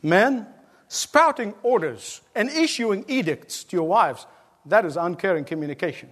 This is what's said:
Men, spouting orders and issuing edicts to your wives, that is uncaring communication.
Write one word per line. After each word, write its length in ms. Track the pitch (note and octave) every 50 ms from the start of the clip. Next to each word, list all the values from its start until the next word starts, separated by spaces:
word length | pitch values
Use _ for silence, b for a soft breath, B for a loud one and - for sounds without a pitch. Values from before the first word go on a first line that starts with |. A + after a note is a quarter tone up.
Men, 460 | - D#3 E3+ F#3 G#3+ C4+ C#4 A#3+ G#3 - - - b b b b b b
spouting 640 | - - - - - C#4+ E4 D#4+ C#4 - A#3+ G3+ - - -
orders 580 | A#3+ B3+ G#3+ E3 D3 A#2 G#2+ - - - - _ _ _
and 160 | - G#3 C4
issuing 560 | C#4+ D#4+ E4 D4+ - - A#3 A3+ G3+ G3 - -
edicts 560 | C4 C4 G#3 D#3+ D3 - - - - - -
to 100 | _ -
your 120 | F3 D#3+ D#3+
wives, 380 | F#3 A3+ G#3 D3+ B2+ - - - b b b b b b _
that 200 | D3 F3 G#3+ G3+
is 120 | E3 C#3 E3+
uncaring 460 | E3+ F3 F3 - - G3 F3+ D#3 C#3+
communication. 680 | - E3 D#3+ D3+ D3 C#3+ - - E3 C3 - - -